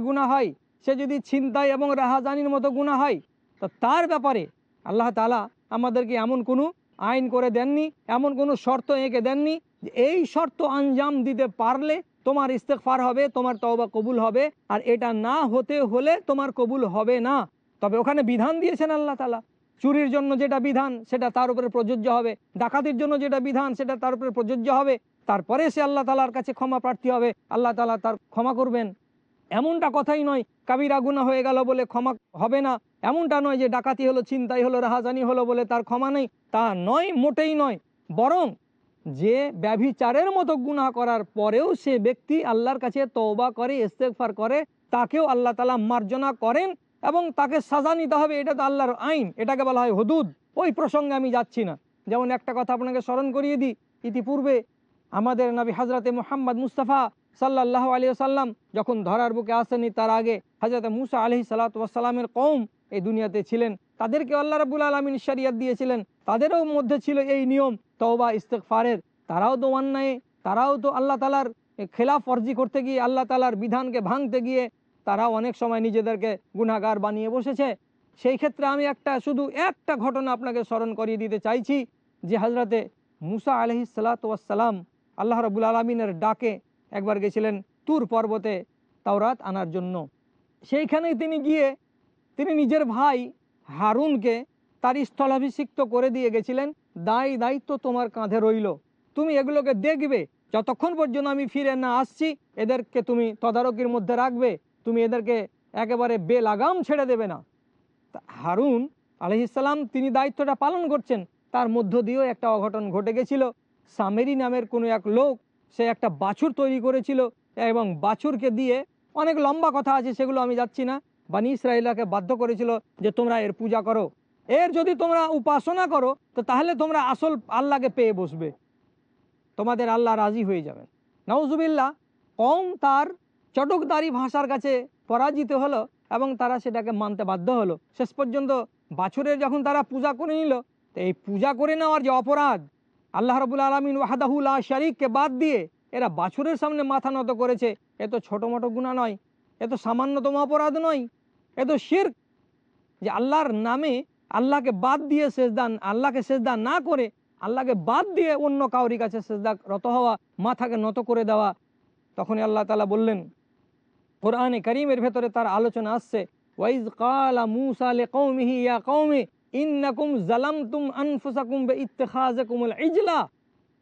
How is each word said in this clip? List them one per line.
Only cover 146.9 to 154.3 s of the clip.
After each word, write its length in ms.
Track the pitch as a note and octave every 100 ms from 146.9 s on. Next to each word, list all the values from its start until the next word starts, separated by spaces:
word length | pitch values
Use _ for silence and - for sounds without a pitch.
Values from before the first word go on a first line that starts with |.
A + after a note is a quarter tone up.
মাথা 180 | C4+ C4+ C4+
নত 140 | B3 A3+
করেছে, 280 | B3 A#3 A#3+ - _ -
এ 40 | G#3+
তো 60 | A3+ -
ছোটোমোটো 420 | G3+ A3+ A#3+ A#3+ A3+
গুনাহ 160 | B3+ B3+
নয়, 140 | A#3 G3 _ _ _ -
এ 40 | A3+
তো 40 | B3
সামান্যতম 500 | A3+ A#3 C4+ C#4 C4 C#4
অপরাধ 300 | C#4 D4+ D4+ D#4 D#4+
নয়, 160 | C#4+ A#3 - _ _ _ -
এ 60 | C4
তো 40 | C#4+ -
শিরক। 280 | F4 G4 - _ _ _ _ _ _ _ _
যে 80 | G3 G3+
আল্লাহর 320 | C4 D4+ C#4+ G#3+ A3+
নামে 260 | C4 D#4 B3 D4 _ -